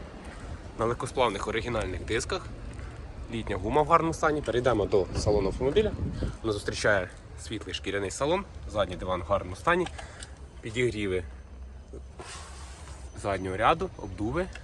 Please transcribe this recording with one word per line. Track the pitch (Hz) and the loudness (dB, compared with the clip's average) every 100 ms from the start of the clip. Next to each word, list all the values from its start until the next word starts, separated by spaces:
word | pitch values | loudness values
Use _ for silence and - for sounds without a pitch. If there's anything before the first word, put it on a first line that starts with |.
| - - - - - - - - | -12 -12 -12 -10 -10 -10 -8 0
На | |
легкосплавних | 113 120 127 135 120 - 107 | 0 0 -2 2 2 2 -2
оригінальних | 110 120 113 95 90 | -2 0 0 0 -2
дисках. | 87 113 - 185 - - - - - - - - - | -2 -2 0 -4 -6 -10 -10 -10 -10 -10 -12 -10 -6
Літня | 117 107 98 | -4 -2 -2
гума | 101 143 | 2 4
в | 147 | 8
гарному | 165 165 | 6 6
стані. | 156 160 147 | 2 2 2
Перейдемо | - 123 127 151 92 | 2 4 6 6 6
до | 101 87 - | 4 4 2
салону | 107 104 98 | 4 4 4
автомобіля. | - 131 160 208 - - - - - | 2 4 4 4 2 -2 -2 -2 -2
Нас | 113 | -2
зустрічає | 101 - - 117 101 90 - - - | -2 -2 2 4 4 2 -6 -14 -12
світлий | - 107 92 | -6 -6 -6
шкіряний | 87 98 98 98 | -6 -2 -2 -2
салон, | - 143 185 196 - - | 0 2 2 -2 -10 -4
задній | 101 95 85 | 0 0 -2
диван | 92 90 | -2 -2
в | |
гарному | 85 98 87 92 | 2 2 0 0
стані, | 170 180 170 - - - - - - - | 4 4 2 -4 -12 -12 -14 -14 -16 -12
підігріви | 117 113 123 107 101 92 85 - - - - - - - - - - - - - - - - - - - | -4 2 2 2 0 0 -2 -10 -14 -14 -14 -14 -14 -14 -14 -14 -12 -12 -12 -12 -12 -12 -12 -12 -12 -4
заднього | 104 95 95 95 | -2 0 0 4
ряду, | 120 165 - - | 4 4 0 -6
обдуви. | 101 92 104 151 185 - | -8 -4 0 0 -2 -6